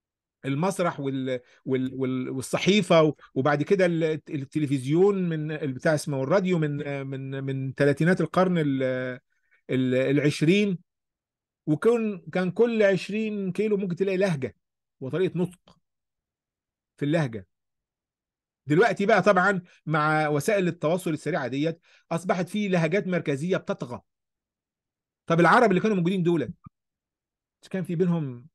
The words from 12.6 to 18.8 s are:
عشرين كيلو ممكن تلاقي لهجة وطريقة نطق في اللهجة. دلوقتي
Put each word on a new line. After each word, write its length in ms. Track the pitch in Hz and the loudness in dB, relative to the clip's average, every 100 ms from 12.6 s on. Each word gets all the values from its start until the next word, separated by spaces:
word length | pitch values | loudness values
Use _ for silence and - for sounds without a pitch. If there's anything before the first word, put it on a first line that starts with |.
| 233 226 | 2 4
عشرين 680 | 202 190 - 208 220 208 190 | 4 2 -2 -4 -4 -4 -4
كيلو 240 | 175 214 202 | -2 0 0
ممكن 200 | 196 170 | -2 -2
تلاقي 200 | 196 185 | -2 0
لهجة 400 | 196 151 123 - _ _ _ _ | 0 -2 -6 -10 _ _ _ _
وطريقة 380 | 131 151 185 165 | -6 -2 -2 -2
نطق 400 | 180 - _ _ _ _ _ _ _ _ _ _ _ _ _ _ | -4 -6 _ _ _ _ _ _ _ _ _ _ _ _ _ _
في 80 | |
اللهجة. 420 | 147 165 143 110 92 _ _ _ _ _ _ _ _ _ _ _ - | -2 0 -2 -6 -16 _ _ _ _ _ _ _ _ _ _ _ 0
دلوقتي 400 | 151 | 2